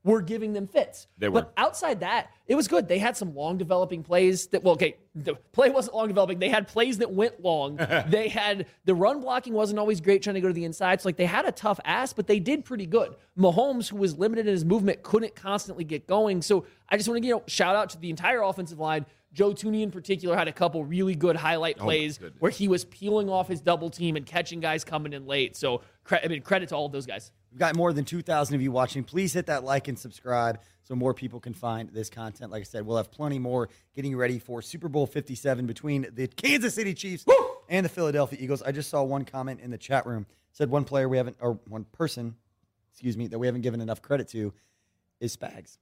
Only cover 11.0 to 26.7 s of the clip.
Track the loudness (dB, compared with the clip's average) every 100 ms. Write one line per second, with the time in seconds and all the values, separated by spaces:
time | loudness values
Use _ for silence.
11 | 0 0 2 2 0 -2 -2 -2 0 0
12 | -2 -4 2 2 2 -2 -4 -8 0 0
13 | 0 -6 _ 4 6 6 2 0 -4 0
14 | 0 2 0 2 0 2 4 4 2 0
15 | 2 2 2 -8 -4 -4 -4 -10 -6 -6
16 | 0 2 4 2 2 2 2 _ -2 0
17 | 0 -2 0 -2 -2 0 2 2 0 -6
18 | -8 -2 0 2 0 -2 -8 -4 -2 -2
19 | -4 _ _ 2 2 2 -2 -2 -2 -6
20 | -4 -4 0 0 0 0 0 0 -4 0
21 | 0 2 2 2 0 0 -2 -2 0 0
22 | 0 -6 -14 -2 -2 0 0 0 0 -8
23 | 0 0 2 0 0 -2 0 0 -2 -4
24 | -2 -2 -2 -4 -4 -4 -4 -4 -4 -6
25 | -6 -12 -4 0 0 -2 -2 -2 -6 _
26 | -2 0 0 -6 -2 -2 0